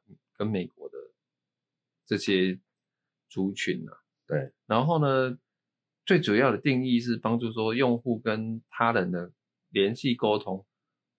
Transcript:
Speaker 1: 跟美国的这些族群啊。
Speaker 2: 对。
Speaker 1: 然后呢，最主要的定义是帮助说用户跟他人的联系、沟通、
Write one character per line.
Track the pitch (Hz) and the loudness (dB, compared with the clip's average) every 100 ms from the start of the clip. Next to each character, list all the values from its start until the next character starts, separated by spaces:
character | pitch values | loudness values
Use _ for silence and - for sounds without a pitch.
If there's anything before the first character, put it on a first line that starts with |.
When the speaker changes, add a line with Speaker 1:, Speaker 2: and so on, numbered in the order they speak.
| 104 - _ - | _ -20 _ -8
Speaker 1:
跟 | 107 | -4
美 | 98 85 | -4 -6
国 | - 69 | -12 -16
的 | 69 - _ _ _ _ _ _ _ _ _ - | -16 -20 _ _ _ _ _ _ _ _ _ -6
这 | 104 | -4
些 | - 95 92 92 _ _ _ _ _ _ _ | 0 2 2 -2 _ _ _ _ _ _ _
族 | 98 98 | -4 -4
群 | 95 95 90 82 | -4 -6 -6 -10
啊。 | - _ _ - | -18 _ _ -6
Speaker 2:
对。 | 73 65 _ - | -6 -6 _ -2
Speaker 1:
然 | 110 151 | 0 2
后 | 165 | 2
呢， | 139 131 127 123 _ _ _ _ _ _ - | 2 0 -2 -6 _ _ _ _ _ _ 2
最 | 180 | 2
主 | 107 107 | 4 4
要 | 135 | 4
的 | 104 | 2
定 | 147 127 127 | 0 0 2
义 | 120 | 2
是 | 120 113 | 2 -2
帮 | 110 117 | 0 0
助 | 113 | -2
说 | 113 110 | -2 -2
用 | 120 127 117 | 2 2 0
户 | 127 110 | -2 -2
跟 | 113 110 113 113 - | -2 -4 -4 -8 -10
他 | - 117 | 0 2
人 | 110 90 | 2 0
的 | 87 87 _ _ _ _ | -4 -8 _ _ _ _
联 | 101 98 | 0 0
系、 | 123 135 120 | 0 -2 0
沟 | 110 104 | 0 0
通、 | 98 95 - _ _ _ _ | -2 -8 -10 _ _ _ _